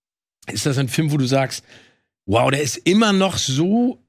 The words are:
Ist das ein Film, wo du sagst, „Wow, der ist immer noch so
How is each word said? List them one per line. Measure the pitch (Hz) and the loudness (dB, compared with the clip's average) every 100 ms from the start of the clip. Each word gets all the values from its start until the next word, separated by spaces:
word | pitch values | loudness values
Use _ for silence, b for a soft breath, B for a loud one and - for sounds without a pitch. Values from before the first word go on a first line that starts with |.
| _ _ _ _ - | _ _ _ _ -12
Ist | 113 | -6
das | 151 135 | -2 -2
ein | 127 | -2
Film, | - 156 | 0 0
wo | 147 | 0
du | 127 | 0
sagst, | 135 131 - b b b b b _ | 0 0 -6 b b b b b _
„Wow, | - 110 135 | -2 0 2
der | 139 | 0
ist | 135 - | -2 -4
immer | 160 202 220 | 0 2 4
noch | 196 190 - | 2 0 -2
so | - 131 180 226 247 - | -4 -2 0 2 0 -4